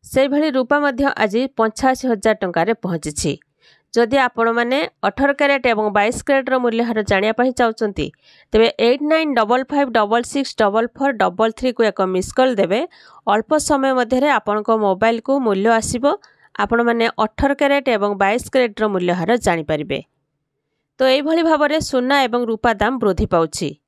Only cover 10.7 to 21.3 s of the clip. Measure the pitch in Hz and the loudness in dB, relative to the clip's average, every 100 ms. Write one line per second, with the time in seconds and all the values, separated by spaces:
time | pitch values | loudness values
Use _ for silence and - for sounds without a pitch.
10.7 | 214 240 - 277 226 185 185 226 220 254 | 2 -2 -2 -2 0 -2 2 -2 0 -4
11.7 | 233 220 208 190 185 180 - 262 214 185 | 0 0 0 -2 -2 -2 0 0 2 0
12.7 | 208 349 - - - - 208 - 302 - | 0 -4 -12 -20 -10 -2 -2 0 -2 0
13.7 | 285 269 254 233 254 294 247 - 208 208 | 0 2 0 0 0 2 0 0 -4 0
14.7 | 220 208 190 226 233 - 277 240 190 214 | 0 0 2 0 0 -2 0 0 0 2
15.7 | 226 - 240 277 403 _ _ _ - 208 | 2 0 -2 -2 -2 _ _ _ -6 -2
16.7 | 233 233 233 226 - 214 - 277 277 277 | 0 2 0 -2 0 -4 0 -2 2 2
17.7 | 285 269 220 202 196 196 233 - 262 240 | 2 0 0 0 0 0 0 0 0 0
18.7 | 202 214 190 175 180 170 240 208 170 151 | 0 -2 0 -2 -2 0 0 0 -2 -2
19.7 | 156 151 139 - _ _ _ _ _ _ | -4 -4 -8 -8 _ _ _ _ _ _
20.7 | _ _ _ 262 262 294 | _ _ _ 2 2 2